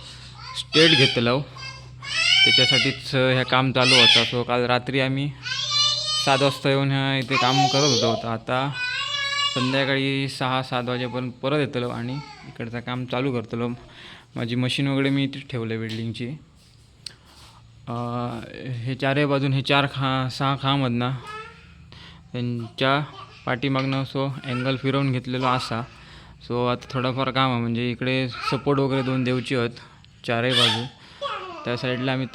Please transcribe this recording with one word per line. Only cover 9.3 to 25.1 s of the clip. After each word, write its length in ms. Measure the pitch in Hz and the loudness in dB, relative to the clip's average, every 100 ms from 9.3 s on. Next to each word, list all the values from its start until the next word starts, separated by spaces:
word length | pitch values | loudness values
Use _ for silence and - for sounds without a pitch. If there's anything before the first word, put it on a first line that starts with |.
| - - 131 | -2 -2 0
संध्याकाळी 720 | 127 135 135 135 135 135 135 | 0 0 0 0 0 -2 -4
सहा 340 | 135 131 131 | -4 -2 -2
सात 200 | 131 123 | -2 -4
वाजेपर्यंत 480 | 123 123 123 123 127 | -2 -4 -4 -4 -6
परत 280 | 113 131 147 | -4 -2 0
येतलो 300 | 139 127 120 | 0 -2 -4
आणि 240 | 120 120 135 - - 135 | -6 -6 -8 -10 -16 -18
इकडचं 320 | - 117 117 | -12 -8 -8
काम 260 | 120 123 127 | -6 -6 -4
चालू 260 | 123 139 | -2 0
करतलो. 380 | 120 107 117 120 123 - - - - - 127 | -2 -4 -4 -4 -6 -12 -20 -20 -20 -12 -6
माझी 200 | 120 120 | -4 -2
मशीन 320 | 127 135 139 | -2 0 0
वगैरे 220 | 135 139 | 2 2
मी 140 | 139 | 2
इथेच 260 | 135 135 - | 0 -4 -10
ठेवलं 240 | 123 113 | -8 -4
आहे 80 | 113 | -4
वेल्डिंगची. 460 | 110 110 113 110 120 151 - - - _ - - - - - - - - - - - | -4 -6 -6 -6 -8 -10 -16 -20 -20 _ -20 -20 -20 -20 -20 -20 -20 -20 -20 -20 -10
अ, 60 | 120 120 120 120 117 - 55 113 | -6 -4 -4 -4 -6 -10 -12 -8
हे 300 | 120 117 127 | -6 -6 -2
चारही 300 | 139 139 147 | 2 2 4
बाजून 280 | 139 139 | 2 2
हे 80 | 135 | 0
चार 240 | 131 139 139 | 4 4 4
खा-, 420 | 131 135 131 131 | 0 0 0 -2
सहा 280 | - 135 135 | -2 0 0
खांब 240 | 135 139 131 | 0 2 2
आहेत 120 | 120 | 0
ना, 200 | 123 131 - - - - - - - - - - - | -2 -4 -8 -14 -14 -18 -20 -20 -20 -20 -20 -20 -12
त्यांच्या 640 | 123 123 120 110 - 131 139 143 - - - - | -6 -4 -4 -6 0 2 2 0 -10 -18 -10 -4
पाठीमागनं 580 | 123 139 135 135 135 | -2 0 0 0 -2
असो 320 | 135 135 139 135 | -2 -2 -4 -4
अँगल 340 | 135 123 127 131 | -6 -2 -2 -2
फिरवून 340 | 135 135 139 | 0 0 2